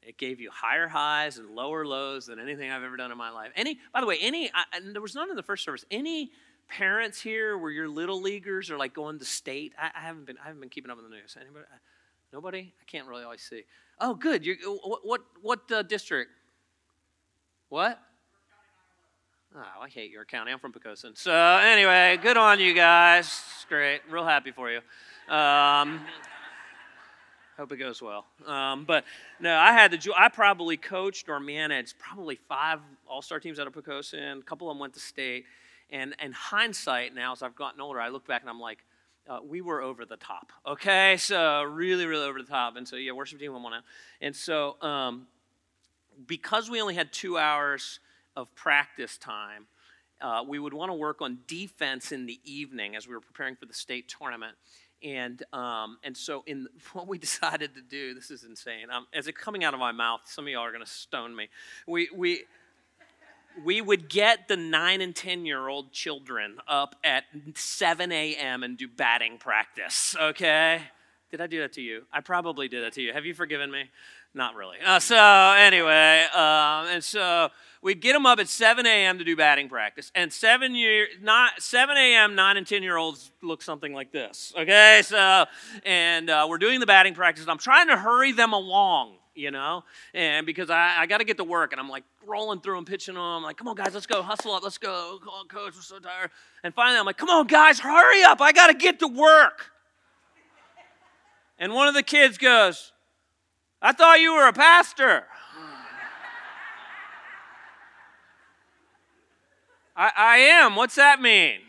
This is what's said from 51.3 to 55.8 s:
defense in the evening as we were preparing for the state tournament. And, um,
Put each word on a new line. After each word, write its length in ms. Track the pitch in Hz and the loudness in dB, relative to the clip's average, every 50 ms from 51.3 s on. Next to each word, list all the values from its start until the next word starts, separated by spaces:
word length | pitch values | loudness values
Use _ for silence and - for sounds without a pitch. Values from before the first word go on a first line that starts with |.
| 123 123 123 | -12 -14 _
defense 640 | - 160 170 196 190 _ _ 160 139 135 131 - - | -18 -16 -16 -16 -18 _ _ -8 -8 -8 -10 -12 -14
in 160 | 151 135 127 | -14 -14 -14
the 140 | 117 120 _ | -16 -18 _
evening 540 | _ - 139 143 147 135 131 120 104 101 104 | _ -20 -16 -16 -16 -16 -14 -14 -14 -12 -14
as 100 | 107 110 | -16 -16
we 80 | 120 123 | _ -20
were 60 | 113 | -20
preparing 340 | _ _ _ - 143 131 127 | _ _ _ -14 -14 -14 -14
for 120 | _ - | _ -20
the 80 | 113 - | _ -18
state 340 | - - _ 131 123 120 _ | -18 -14 _ -14 -14 -14 _
tournament. 480 | - _ 147 135 120 117 113 110 _ _ _ _ _ _ _ _ _ _ - | -20 _ -14 -14 -14 -14 -16 -20 _ _ _ _ _ _ _ _ _ _ -18
And, 360 | 147 139 131 123 123 123 123 - _ | -14 -12 -12 -12 -12 -14 -16 -20 _
um, 460 | - 131 123 123 117 113 | -16 -14 -12 -10 -10 -10